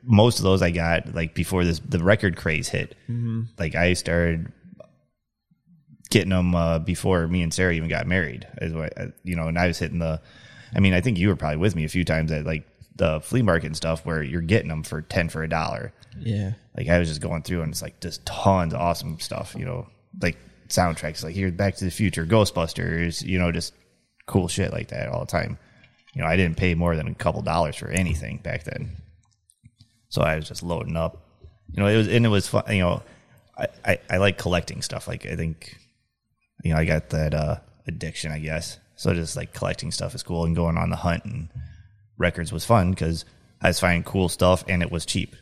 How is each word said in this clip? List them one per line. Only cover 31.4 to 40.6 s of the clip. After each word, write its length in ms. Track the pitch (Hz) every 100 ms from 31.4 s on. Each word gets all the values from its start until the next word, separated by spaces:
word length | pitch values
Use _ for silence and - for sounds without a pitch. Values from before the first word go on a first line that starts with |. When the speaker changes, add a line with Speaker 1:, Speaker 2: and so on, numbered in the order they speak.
| - _ _
Speaker 1:
You 100 | 78
know, 60 | 101
it 80 | 110
was, 120 | 107
and 180 | 120 117
it 20 |
was 180 | 101 -
fun, 160 | 104 101
you 120 | 104
know, 220 | 90 87 - - _ _ _ -
I, 120 | - -
I, 140 | - 98 -
I 60 | 92
like 200 | 98 -
collecting 440 | - 87 - -
stuff. 240 | - - -
Like, 180 | 85 -
I 100 | 85
think, 400 | 82 78 - - _ _ _ _ _ _ _ _
you 80 | 82
know, 60 | 80
I 40 |
got 260 | 80 80 -
that, 220 | 78 78
uh, 240 | 76 73 78 - _ -
addiction, 460 | 82 82 - 80
I 80 | 76
guess. 380 | 78 78 - - _ _
So 180 | -
just, 220 | 85 80 -
like, 160 | 82
collecting 380 | - 92 92 -
stuff 220 | - 90 -
is 80 |
cool, 200 | - 85
and 120 | 85
going 200 | 82